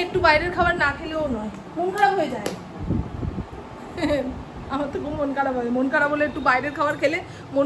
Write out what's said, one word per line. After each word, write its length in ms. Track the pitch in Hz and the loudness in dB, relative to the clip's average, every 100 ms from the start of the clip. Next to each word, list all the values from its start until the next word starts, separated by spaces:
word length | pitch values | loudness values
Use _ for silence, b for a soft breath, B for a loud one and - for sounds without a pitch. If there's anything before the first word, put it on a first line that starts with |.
| 359 | 2
একটু 140 | 370 | 4
বাইরের 320 | 339 302 349 | 6 6 4
খাবার 240 | 349 349 349 | 2 2 4
না 140 | 294 | 2
খেলেও 320 | 277 320 311 294 | 0 -4 -2 -2
নয়, 240 | 226 214 196 - 320 | -2 -4 -10 -10 -2
মন 100 | 359 | -2
খারাপ 220 | 392 403 | 4 4
হয়ে 180 | 392 285 233 | 4 0 -2
যায়। 140 | 202 190 - - - - - - - - - - - - - - | -4 -6 -10 -8 -2 -2 -2 -4 -6 -6 -8 -10 -14 -14 -12 -2
<laughs> 260 | 320 285 254 - - - - | 0 0 0 -6 -10 -12 -6
আমার 140 | 269 285 | -4 -2
তো 60 | - | -4
খুব 140 | 277 | -4
মন 160 | 302 277 | -2 -2
খারাপ 200 | 269 262 254 | 0 0 0
হয়, 140 | 240 | 0
মন 160 | 247 262 | 0 2
খারাপ 200 | 311 285 | 2 2
হলে 120 | 294 294 | 2 0
একটু 160 | 302 | 0
বাইরের 320 | 269 254 277 | 2 2 0
খাবার 220 | 294 294 339 | -2 -2 2
খেলে 200 | 285 339 381 B B | 0 0 -6 B B
মন 120 | 269 | 2